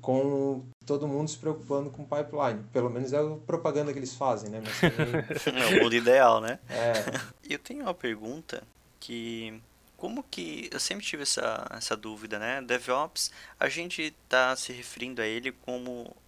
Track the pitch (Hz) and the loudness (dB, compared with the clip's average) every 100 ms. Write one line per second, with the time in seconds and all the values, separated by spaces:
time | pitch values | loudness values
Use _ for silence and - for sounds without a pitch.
0 | - 131 139 139 139 131 131 - - 147 | 2 2 4 2 0 -2 -6 -18 -2 -2
1 | 147 139 156 - 160 156 - 139 143 127 | 0 -2 -2 -2 -4 -4 -2 -2 -2 -8
2 | 147 147 151 151 135 107 104 131 123 120 | -4 -2 -2 0 0 0 -2 0 0 0
3 | 131 143 151 151 - 165 165 143 147 139 | 0 0 0 -2 -4 -2 0 0 -2 -4
4 | 127 - 135 110 107 110 110 - 170 - | -8 -2 0 0 -2 -8 -6 2 2 4
5 | 147 156 - 151 - 127 117 - 117 117 | 0 0 -2 -2 -2 2 6 6 8 6
6 | 117 131 123 110 110 127 - 117 117 113 | 8 10 10 8 2 -6 -6 0 2 2
7 | 104 113 - - - - - 269 240 175 | 0 -4 -6 -14 -8 -8 -6 -6 -4 -2
8 | 127 107 110 147 160 - 110 - _ _ | -4 -4 -6 -10 -8 -10 -10 -20 _ _
9 | - 120 113 113 113 110 113 _ - - | -10 -8 -6 -6 -8 -12 -20 _ -20 -10
10 | 196 240 - - 170 151 - - - 202 | -8 -8 -8 -8 -8 -8 -8 -4 -4 -4
11 | - 151 139 - 120 113 117 113 - 110 | -4 -4 -2 0 0 -2 -6 -8 -4 -4
12 | 110 107 107 107 110 135 123 123 120 127 | -4 -12 -8 -4 -4 -4 0 -2 2 0
13 | 156 - - - - - 139 160 175 - | 0 -2 -4 -6 -20 -2 -2 -2 -6 -4
14 | 156 - - 127 127 131 - 123 120 - | -6 -6 2 4 4 2 -4 -8 -12 -8
15 | 123 123 110 113 127 127 - 123 123 123 | -8 -2 -2 -2 -4 -6 -6 -6 -6 -10
16 | 117 - | -12 -16